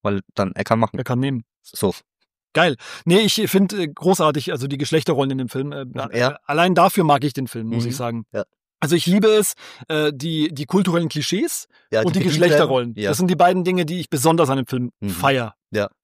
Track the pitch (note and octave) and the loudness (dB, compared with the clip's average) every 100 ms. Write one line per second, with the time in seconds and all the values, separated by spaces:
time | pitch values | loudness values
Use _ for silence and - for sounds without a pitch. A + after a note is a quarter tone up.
0 | G#2+ G2+ - - F#2+ - G2+ A2+ A2+ - | -4 -6 -6 -6 -4 -4 -2 0 0 -4
1 | B2+ B2 C#3 B2+ - _ - - - - | -4 -2 -2 -4 -10 _ -18 -4 -4 -4
2 | _ _ _ _ _ D3+ E3+ C3+ - - | _ _ _ _ _ 2 2 0 -10 -8
3 | E3 F#3 G#3+ - G3+ F#3+ G3 G#3 D#3+ C#3 | 2 4 4 0 0 2 0 -2 -8 -2
4 | E3 F#3+ D#3 C#3+ F3+ D3 C#3 C#3 C#3+ D#3 | 0 2 2 0 -4 -6 -6 -6 -2 0
5 | D#3+ D3 C3+ C3 B2 C3 C#3+ C#3+ B2+ C#3 | 0 0 0 -2 -4 -6 -8 -8 -10 -10
6 | C#3 A#2 B2+ C#3+ - D3+ F3+ F3 F#3 - | -6 0 -2 -2 -4 0 2 4 4 4
7 | D#3+ C#3+ D3 C#3 B2+ A#2 A2+ A#2 A#2+ C3 | 2 2 0 -4 -8 -8 -6 -4 -4 -4
8 | A#2+ A#2 G#2+ A2 G2+ _ _ _ C#3+ E3 | -6 -6 -8 -10 -10 _ _ _ 0 0
9 | F3 G3+ G#3+ G#3+ G3+ - - - - D#3 | 4 4 4 4 2 -6 -18 -20 -4 0
10 | D3+ C#3 D#3+ D#3+ D#3 C#3+ D3 F#3+ F#3 E3+ | 0 -2 -4 0 -2 -2 -2 0 2 0
11 | D#3+ D3+ C#3 F#3 D#4+ - - _ _ A2 | 0 -4 -4 -2 -2 -6 -12 _ _ 0
12 | E3+ F3 F#3 D#3 F3 D3 D3 C3 A#2+ G#2 | 2 2 2 4 4 4 4 2 -2 -4
13 | G2+ A#2 F3+ F3 F3 F#3 F3 F#3 D#3 F3+ | -2 0 0 4 4 4 0 0 -2 -6
14 | D3+ D3 D3 E3 C#3+ C3+ B2 B2+ B2 _ | -4 0 2 4 2 0 -2 -4 -6 _
15 | G2+ F2 C#3 C3+ A2+ _ _ G#2 G2+ _ | -8 -2 0 0 -4 _ _ -4 -4 _